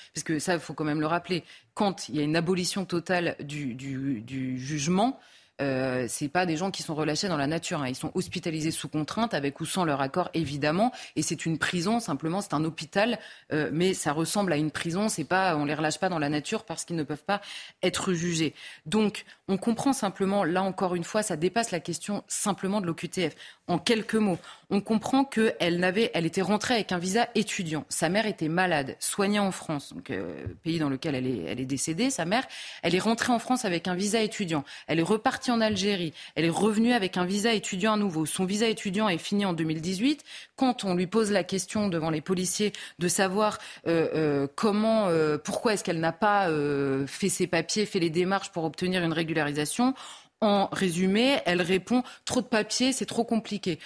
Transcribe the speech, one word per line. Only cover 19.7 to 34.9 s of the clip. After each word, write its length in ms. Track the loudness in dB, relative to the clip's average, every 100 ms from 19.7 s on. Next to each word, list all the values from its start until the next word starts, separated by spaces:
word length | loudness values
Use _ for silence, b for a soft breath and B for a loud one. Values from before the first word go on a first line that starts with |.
| 0 0
simplement, 500 | 0 -2 0 0 2
là 180 | 2 2
encore 320 | 0 0 0
une 120 | 0 0
fois, 180 | -2
ça 140 | 0 0
dépasse 340 | 0 0 -2
la 80 | -4
question 460 | -4 -6 -4 -6 -4
simplement 540 | -2 -2 0 0 0
de 60 | -2
l'O 60 |
Q 140 | -4 -4
T 220 | -2 -2
F. 60 | -4 B B -2
En 120 | 0
quelques 360 | 2 2 2 2
mots, 220 | 2 0 B B _
on 120 | -2
comprend 420 | 2 0 4 2
qu'elle 560 | 2 2 2 2 2 4
n'avait, 320 | 2 2 2
elle 120 | 2 0
était 160 | 0
rentrée 340 | 2 2 2 0
avec 160 | 0
un 80 | -2
visa 300 | 0 0 2
étudiant. 520 | 0 0 -4 -2 -4 -4
Sa 200 | 0 2
mère 180 | 2 0
était 220 | -2 0
malade, 460 | 2 2 2 0 -4
soignée 400 | -4 0 2 2
en 120 | 0
France, 420 | -2 -4 -6 -6
donc, 180 | -14 -6
euh, 320 | -6 -6 -8 -10 -8
pays 160 | -4 -2
dans 100 | 0
lequel 260 | -2 -2 -2
elle 120 | -2
est, 180 | -2 -4
elle 120 | -4
est 60 | -4
décédée, 440 | -2 -2 0 0
sa 160 | 0 0
mère. 200 | -2 -2 B B B
Elle 100 | 0
est 60 | 2
rentrée 320 | 2 0 2
en 80 | 0
France 240 | 0 -2
avec 240 | 0 0 0
un 80 | 0
visa 260 | 0 0
étudiant. 440 | 0 -2 0 0 -2 B
Elle 120 | 0